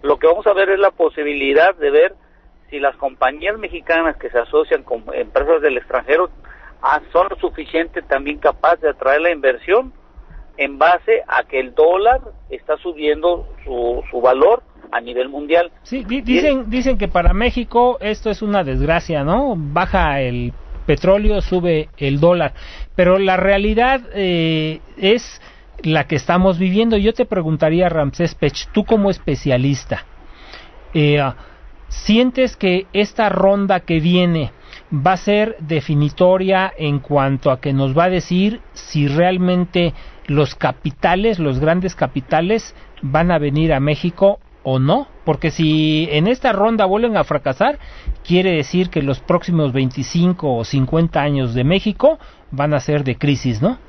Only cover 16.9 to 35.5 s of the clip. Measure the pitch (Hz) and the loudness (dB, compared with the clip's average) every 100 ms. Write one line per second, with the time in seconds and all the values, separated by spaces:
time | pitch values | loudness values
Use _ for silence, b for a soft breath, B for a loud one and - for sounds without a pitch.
16.9 | 208 190 175 175 185 240 247 226 233 247 | -2 0 2 2 2 -2 -2 -2 2 2
17.9 | 240 202 214 220 202 208 202 147 127 143 | 0 -6 -4 -6 -4 -2 -2 -2 -2 0
18.9 | 170 - 151 143 208 277 185 143 160 185 | 0 0 -4 0 0 0 -4 -4 -2 0
19.9 | 190 160 139 127 123 120 - - - - | 0 0 0 -2 -4 -6 -8 -14 -8 -2
20.9 | 143 180 196 214 202 - 185 175 160 151 | 0 2 4 2 0 0 0 2 0 -2
21.9 | - 139 143 170 175 147 B B B B | -6 -2 2 4 4 0 B B B B
22.9 | - 180 190 190 185 190 196 208 220 247 | 0 4 4 2 2 2 2 2 2 2
23.9 | 269 247 202 185 175 160 160 156 156 - | 0 -4 -4 -2 0 0 0 -2 -8 -14
24.9 | - 190 240 - - B B B - 160 | -2 2 2 -2 -20 B B B -8 0
25.9 | 156 139 147 - 180 185 175 190 190 226 | 0 0 -2 2 2 2 2 0 2 2
26.9 | 214 208 226 247 190 160 156 160 165 180 | 2 0 0 -2 -2 -2 0 2 2 2
27.9 | 160 143 - 170 - 147 - - 214 - | 2 -2 -2 -4 0 -2 -2 -2 -2 2
28.9 | 226 196 185 - 139 147 123 135 135 - | 2 2 -2 -4 -4 0 2 2 -2 -4
29.9 | - - - B B B B B - - | -10 -10 -20 B B B B B -20 -6
30.9 | 165 147 147 135 - b b b - - | 0 2 2 0 -6 b b b -20 -14
31.9 | - - 220 254 262 254 - 190 180 190 | -6 2 4 4 0 -2 0 0 0 0
32.9 | 196 208 - 214 190 196 202 196 185 - | -2 -2 0 0 2 2 2 2 0 0
33.9 | 165 160 180 180 165 123 B B B - | 0 2 2 2 0 -4 B B B -6
34.9 | 147 156 185 - 208 220 | 0 0 0 0 0 0